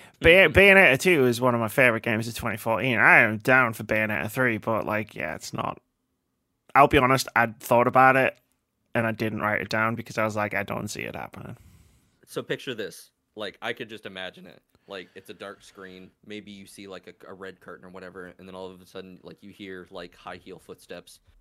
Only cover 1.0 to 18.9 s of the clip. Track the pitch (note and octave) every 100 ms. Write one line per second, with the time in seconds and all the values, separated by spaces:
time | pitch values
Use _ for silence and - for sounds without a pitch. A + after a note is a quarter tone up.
1 | F#3 E3+ B2+ A#2 B2+ A#2+ A2+ - B2+ A2+
2 | A#2+ A2 A2+ A2 A#2+ G#2+ A#2 A2 B2+ A2+
3 | B2+ E3+ A#2 G#2+ A#2 C3 B2 A2 A2 A2
4 | A2 G#2 F#2+ A#2+ B2+ A2 G#2 A2 - G#2+
5 | G#2+ - E2 - - A2 - - _ _
6 | _ _ _ _ _ _ _ B2+ C#3+ D3+
7 | B2+ C3 - - A#2 A2 - A#2+ A#2+ B2
8 | C3 C3 B2+ - _ _ _ _ _ A#2+
9 | A2+ A2 A2+ G#2+ G#2 G#2+ - A2 A2 A2+
10 | A2 - A2 G#2+ G#2 G2+ G2+ A2+ G#2+ -
11 | - - A#1+ - - A#2 _ _ _ _
12 | _ _ _ - B2 C3+ - A2+ F#2+ -
13 | - _ _ - G#2 - A2+ A#2+ A2+ G#2+
14 | G#2+ F#2+ F#2 F#2 F#2 C2 _ _ - G2
15 | F2 - - F#2 G2+ G2+ _ - F#2+ F#2
16 | F#2 _ G2 G#2 G2+ G2+ F#2+ - G2 F#2
17 | F2+ F2 - F#2 F#2+ F#2 - F2+ F#2 F#2
18 | F2+ F#2 F2+ - F#2+ F#2 F#2 F#2 F#2